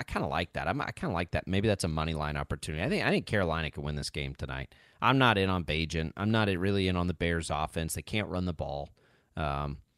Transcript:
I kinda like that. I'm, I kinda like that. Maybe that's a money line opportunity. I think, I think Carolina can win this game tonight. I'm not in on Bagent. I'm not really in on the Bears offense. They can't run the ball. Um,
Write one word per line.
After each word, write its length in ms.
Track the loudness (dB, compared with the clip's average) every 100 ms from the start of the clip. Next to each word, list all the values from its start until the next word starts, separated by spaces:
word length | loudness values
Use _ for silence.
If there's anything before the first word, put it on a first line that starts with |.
I 20 |
kinda 240 | -6 -2 0
like 260 | 0 -2
that. 140 | -2 -2
I'm, 140 | -2
I 100 | -4
kinda 220 | -6 -4
like 180 | -2 -2
that. 160 | -2 0
Maybe 200 | 2 2
that's 160 | 2
a 40 | 0
money 280 | 0 0 -2
line 200 | -2 -2
opportunity. 480 | -4 -6 -4 -2
I 60 | 0
think, 160 | 0 2
I 60 |
think 160 | 0 0
Carolina 420 | 2 2 0 -2
can 140 | -4
win 120 | -4 -4
this 140 | -4
game 240 | -4 -6
tonight. 400 | -6 -8 -8 -10 -14 -20 _
I'm 180 | 4 6
not 200 | 6 6
in 120 | 4
on 140 | 2
Bagent. 500 | 0 0 0 0 -2 -2
I'm 140 | 2
not 160 | 2 2
really 400 | 2 2 4 4
in 80 | 2
on 120 | 0
the 60 |
Bears 380 | 0 0 0 0
offense. 420 | -2 -2 -2 -4
They 80 | -4
can't 260 | -4 -4 -2
run 160 | -2 -2
the 80 |
ball. 360 | -2 -4 -6 -8 -14 _ _ _ -4
Um, 420 | -2 -2 -4 -6 -14